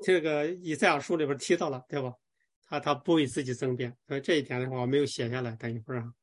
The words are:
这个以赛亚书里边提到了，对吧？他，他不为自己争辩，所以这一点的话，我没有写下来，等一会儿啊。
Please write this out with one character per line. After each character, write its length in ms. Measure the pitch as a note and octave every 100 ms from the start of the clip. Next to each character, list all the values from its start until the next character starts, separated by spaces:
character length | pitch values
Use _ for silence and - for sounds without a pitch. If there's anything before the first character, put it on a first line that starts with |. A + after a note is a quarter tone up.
这 160 | F#3 F3+
个 280 | D#3 D3 D3+
以 280 | F3+ F3 D3+
赛 120 | G3
亚 120 | C#3+
书 160 | - E3+
里 100 | C#3+
边 120 | C3+
提 180 | - E3+
到 140 | D#3+
了， 160 | C3 -
对 140 | C#3+
吧？ 120 | B2+ B2 _ _ _ _ -
他， 120 | D3
他 140 | D3+
不 200 | C3 F3+
为 120 | D#3+ C3+
自 180 | D3+
己 120 | B2+ A#2+
争 200 | C3 B2
辩， 200 | A#2+ - -
所 100 | C3+
以 40 |
这 140 | D3+ D#3
一 60 |
点 180 | C3 B2+
的 100 | B2+
话， 120 | B2+
我 40 | B2
没 120 | C#3+
有 80 | C#3
写 240 | - A#2
下 100 | B2+
来， 120 | B2 A2+
等 180 | A#2
一 60 | A#2
会 140 | A2+
儿 80 | B2+
啊。 120 | A#2 -